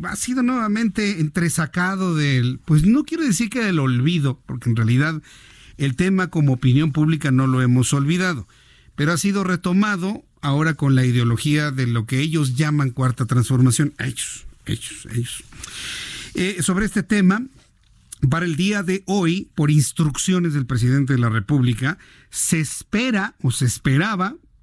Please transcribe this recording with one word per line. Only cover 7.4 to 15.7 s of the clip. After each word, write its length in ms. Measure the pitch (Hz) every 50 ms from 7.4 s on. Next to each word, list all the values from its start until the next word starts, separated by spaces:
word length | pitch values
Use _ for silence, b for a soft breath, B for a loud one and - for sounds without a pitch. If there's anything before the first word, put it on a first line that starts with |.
| 135
lo 160 | 131 131 127 127
hemos 320 | 123 123 127 120 - 147
olvidado, 520 | 139 139 147 170 180 185 185 170 120 95 - b b b b b b b b b
pero 160 | - 147 160
ha 60 | 175
sido 260 | - - 202 196 202 190
retomado 840 | 185 180 - - 180 180 196 208 208 202 175 180 190 220 - - _ _ _ -
ahora 320 | 143 139 147 156 160 151
con 200 | - 143 139 135
la 120 | 127 127
ideología 640 | 127 120 123 117 117 117 113 - 151 147 151 147 147
de 160 | 131 131 127
lo 180 | 120 117 117 107
que 160 | - 131 131
ellos 340 | 147 160 156 156 143 131 123
llaman 360 | 131 156 151 151 147 139 131
Cuarta 340 | - 156 127 123 117 - 123
Transformación. 720 | 104 120 127 110 - 131 123 131 127 117 - 147 143 - -
Ellos, 460 | - 131 - - - - - - - - - - -
ellos, 420 | - 104 - - - - - - - 113
ellos. 300 | 117 120 - - - - - - B B B